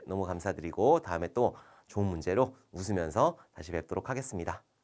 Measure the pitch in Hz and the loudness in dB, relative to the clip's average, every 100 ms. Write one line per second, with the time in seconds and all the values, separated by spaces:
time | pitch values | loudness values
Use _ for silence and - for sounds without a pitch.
0 | - 95 92 87 98 87 82 - 117 160 | -2 -4 -2 -2 -2 -4 -4 2 4 4
1 | 117 85 85 - 113 - - - _ - | 2 -2 -2 2 2 0 -18 -20 _ 0
2 | 101 85 80 98 131 - _ 87 95 95 | 0 0 0 2 2 -2 _ -8 -2 0
3 | 80 90 156 175 - - 82 82 - 95 | 0 4 2 2 -14 -16 -6 -6 -4 -6
4 | - 131 131 95 85 85 _ _ | -4 -6 -4 -6 -4 -6 _ _